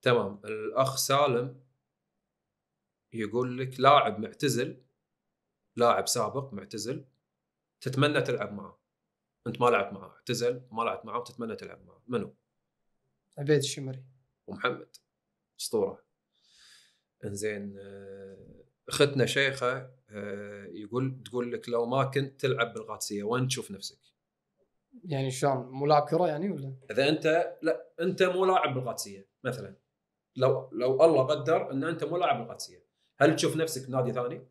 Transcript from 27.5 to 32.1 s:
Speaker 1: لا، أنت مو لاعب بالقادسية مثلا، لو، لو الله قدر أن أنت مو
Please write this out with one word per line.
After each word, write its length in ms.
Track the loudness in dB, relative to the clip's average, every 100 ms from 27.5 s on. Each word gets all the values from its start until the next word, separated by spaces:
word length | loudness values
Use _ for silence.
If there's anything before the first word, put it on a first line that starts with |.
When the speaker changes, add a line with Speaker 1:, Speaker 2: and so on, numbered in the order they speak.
| -2
Speaker 1:
لا، 300 | -2 -2 -6 -4
أنت 220 | -4 2
مو 220 | 2 4
لاعب 300 | 4 4 2
بالقادسية 540 | -2 -4 -6 -8 -12 -20 _
مثلا، 320 | -6 -6 -10 -16 _ _ _ _ _ 0
لو، 340 | 2 2 -2
لو 320 | -2 0 6
الله 180 | 8 8
قدر 480 | 4 0 2 2 2
أن 140 | -4
أنت 200 | -2 -4
مو 120 | -4